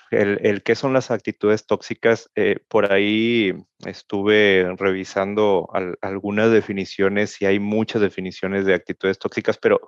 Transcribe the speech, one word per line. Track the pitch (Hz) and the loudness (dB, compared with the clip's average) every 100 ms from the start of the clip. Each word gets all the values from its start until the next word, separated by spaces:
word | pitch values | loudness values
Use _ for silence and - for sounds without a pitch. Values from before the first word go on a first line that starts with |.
| - | -4
El, | 113 101 104 | 0 2 2
el | 107 101 | 0 0
qué | - 113 | 0 0
son | 139 | 0
las | 131 - | 0 0
actitudes | 113 - - 104 107 - | -4 -6 -2 0 0 0
tóxicas, | 104 - 113 113 113 - - | -4 -4 -2 0 0 -2 -2
eh, | 101 101 - | 0 0 -2
por | 110 101 | 0 2
ahí | 98 104 110 113 117 98 87 92 _ 92 | 2 2 0 0 0 0 -2 -10 _ -14
estuve | 95 - 101 101 107 104 95 90 92 | -14 -8 -4 2 4 4 4 2 0
revisando | 98 95 92 98 98 104 104 92 80 | -2 -2 -4 -4 -2 0 2 2 0
al-, | 95 92 - | -4 -6 -8
algunas | 95 95 101 104 113 | -8 -6 -4 0 4
definiciones | 113 - 98 95 - 98 101 104 - | 4 2 -4 -6 -2 0 0 -2 -2
y | 98 | -2
hay | 101 | 0
muchas | 101 107 110 117 | 0 -2 -2 0
definiciones | 101 - 92 - 95 98 98 | -2 -2 -10 -8 -4 -2 0
de | |
actitudes | 90 - - 95 95 | 0 -2 -4 -2 -2
tóxicas, | 95 - 110 107 | -4 -4 -4 -2
pero | 113 101 | 2 0